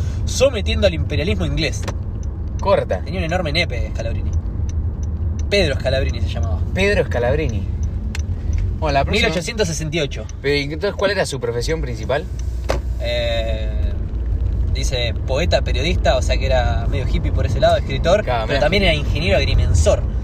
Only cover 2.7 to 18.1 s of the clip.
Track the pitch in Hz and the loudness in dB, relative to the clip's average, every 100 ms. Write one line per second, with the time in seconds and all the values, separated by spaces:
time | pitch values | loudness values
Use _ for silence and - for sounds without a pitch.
2.7 | 180 123 95 - 185 160 165 165 151 160 | 2 2 -2 -2 -4 -2 0 0 0 0
3.7 | 127 - - 113 - - - - - - | 0 -2 -2 -2 -2 -2 -2 -2 -2 -2
4.7 | - - - - - - - - 202 165 | -2 -2 -2 -4 -2 -2 -2 0 2 2
5.7 | 135 135 135 139 - - - - - - | 0 0 0 0 0 0 2 2 0 0
6.7 | - 202 - - 120 120 147 147 107 - | 0 2 2 0 0 0 2 0 -2 -2
7.7 | - - - - - - - - - - | -2 -2 -2 -4 -4 -4 -2 -2 0 0
8.7 | - 156 139 139 202 233 180 165 226 185 | 0 0 2 2 2 2 0 -2 -2 -2
9.7 | 151 156 160 143 127 - - 135 143 139 | -2 -2 -2 -2 -4 -8 -6 0 0 -2
10.7 | 156 196 - 196 196 156 135 117 120 120 | -4 -4 0 0 0 -2 -2 -2 -2 -2
11.7 | 160 160 117 - 135 180 - - - - | -2 -2 -4 -2 -2 -2 -6 -4 -4 -2
12.7 | - - - 120 120 120 117 113 117 117 | -2 -2 -4 -2 -2 0 0 -2 -2 -2
13.7 | 113 - - - - - - - - - | 0 0 -2 -4 -4 -2 0 0 0 0
14.7 | - - 123 117 113 101 131 170 147 - | 0 0 0 0 -2 -2 0 2 2 2
15.7 | 131 165 - 175 135 131 127 131 127 120 | 0 0 2 2 2 2 0 2 2 2
16.7 | - - 143 - - 151 - - - 160 | 0 0 0 0 0 0 0 0 4 4
17.7 | 160 - - 165 | 4 0 0 2